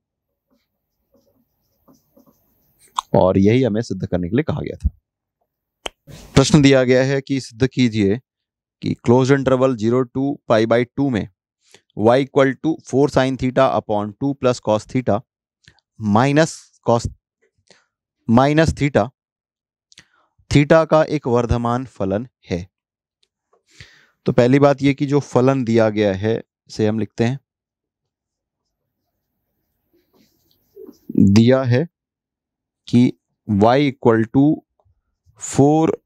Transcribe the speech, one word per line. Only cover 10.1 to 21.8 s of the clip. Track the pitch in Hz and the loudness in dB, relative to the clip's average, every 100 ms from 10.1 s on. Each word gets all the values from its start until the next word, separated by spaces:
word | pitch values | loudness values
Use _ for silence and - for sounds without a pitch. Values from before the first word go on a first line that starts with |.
| 131 139 139 - | -6 -6 -8 -2
pi | 113 113 | 0 2
by | 117 | 0
two | 120 - 139 | -2 -4 -4
में | 110 - _ _ _ _ _ _ - | -4 -6 _ _ _ _ _ _ 0
y | 107 127 | 2 2
equal | 135 143 135 123 | 0 0 0 -2
to | 160 - | -6 -8
four | - 131 143 | -6 -2 0
sin | 139 131 127 | 0 -2 -4
theta | 127 131 131 85 | -4 0 0 -2
upon | - 104 104 | -4 -6 -6
two | 101 139 139 | -8 -8 -4
plus | 127 120 | -4 -4
cos | - 107 - | -4 -4 -4
theta | 127 123 104 - _ _ _ _ _ _ - | -6 -4 -4 -6 _ _ _ _ _ _ -8
minus | 107 104 139 143 165 - _ _ - | -2 0 2 2 0 -4 _ _ -2
cos, | 117 - - _ _ _ _ _ _ _ _ _ _ - | -2 -2 -14 _ _ _ _ _ _ _ _ _ _ 0
minus | 113 143 151 160 | 2 2 2 0
theta, | - 135 113 113 - _ _ _ _ _ _ _ _ _ _ _ _ _ | -2 -2 -2 -2 -8 _ _ _ _ _ _ _ _ _ _ _ _ _
theta | 143 143 160 156 | 0 4 2 4
का | 156 156 | 0 0
एक | 151 135 | -4 -2
वर्धमान | 120 117 120 120 120 | -2 -2 -4 -4 -6